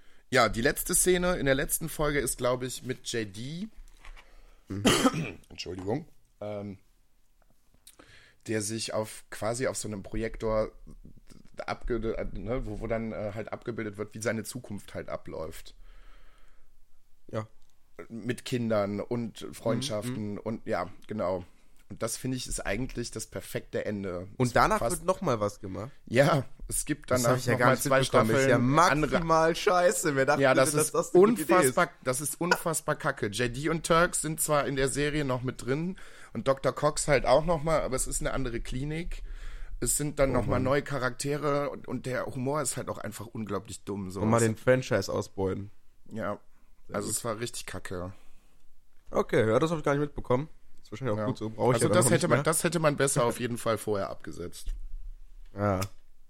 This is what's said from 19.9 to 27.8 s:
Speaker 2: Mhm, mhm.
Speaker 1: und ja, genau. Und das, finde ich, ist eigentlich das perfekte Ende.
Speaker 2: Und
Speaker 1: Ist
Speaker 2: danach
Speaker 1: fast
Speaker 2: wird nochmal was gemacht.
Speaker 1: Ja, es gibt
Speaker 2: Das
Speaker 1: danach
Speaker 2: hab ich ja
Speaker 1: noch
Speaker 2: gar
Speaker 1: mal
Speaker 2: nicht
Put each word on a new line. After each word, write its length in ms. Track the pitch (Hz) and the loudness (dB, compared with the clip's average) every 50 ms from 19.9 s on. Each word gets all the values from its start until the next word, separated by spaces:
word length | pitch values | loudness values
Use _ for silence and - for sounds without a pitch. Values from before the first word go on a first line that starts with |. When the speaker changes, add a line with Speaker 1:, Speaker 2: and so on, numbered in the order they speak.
| 110 104 104 123 127 107 107 104 | -4 -4 -4 -4 -4 -4 -4 -6
Speaker 2:
Mhm, 40 | 104 | -6
mhm. 40 | - | -6
Speaker 1:
und 260 | - 107 117 - - - | -6 -6 -6 -4 -4 -4
ja, 220 | 110 87 92 90 - - - - | -2 -2 -2 -4 -8 -12 -10 -8
genau. 360 | - 107 98 87 92 90 87 - - - - - - - - - | -4 -2 0 0 -2 -2 -4 -8 -16 -20 -20 -20 -20 -20 -16 -14
Und 120 | 104 - | -8 -6
das, 160 | 110 110 - - | -6 -6 -4 -4
finde 200 | - 131 131 127 | -4 -4 -4 -4
ich, 100 | - - | -4 -6
ist 120 | - - - | -6 -4 -2
eigentlich 460 | - 101 107 131 127 - 127 120 - | -2 -2 -2 -2 -4 -4 -6 -8 -6
das 160 | - 113 - - | -8 -10 -10 -8
perfekte 580 | - 98 - - - 117 - - - 113 - | -10 -10 -10 -6 -8 -8 -6 -6 -6 -4 -4
Ende. 420 | - 107 101 98 95 87 87 95 101 101 - | -2 -4 -4 -4 -4 -6 -6 -8 -8 -2 0
Speaker 2:
Und 100 | 127 123 | 0 4
Speaker 1:
Ist 80 | - | 6
Speaker 2:
danach 240 | 123 127 160 214 208 | 6 6 6 4 2
Speaker 1:
fast 180 | 120 120 180 160 | 0 0 -2 0
Speaker 2:
wird 60 | 160 | 0
nochmal 340 | 175 185 - 196 160 123 107 | -2 -2 0 0 0 2 2
was 200 | 104 104 - - | 0 -2 -2 -4
gemacht. 320 | - 95 95 92 101 131 - - - - | -8 -8 -8 -8 -8 -10 -12 -16 -10 2
Speaker 1:
Ja, 360 | 104 120 143 180 165 143 123 - - - - - | 4 4 6 6 4 2 2 -2 -8 -12 -8 -4
es 180 | - - - | -4 -4 -2
gibt 260 | - 151 - - - | -2 -4 -6 -2 0
Speaker 2:
Das 100 | 127 127 | 0 2
Speaker 1:
danach 120 | 123 120 127 | 4 4 2
Speaker 2:
hab 40 | 123 | 2
ich 60 | - | 2
ja 80 | 123 117 | 2 2
Speaker 1:
noch 60 | 123 | 4
Speaker 2:
gar 60 | 123 123 | 6 6
Speaker 1:
mal 40 | 131 | 6
Speaker 2:
nicht 100 | 117 | 4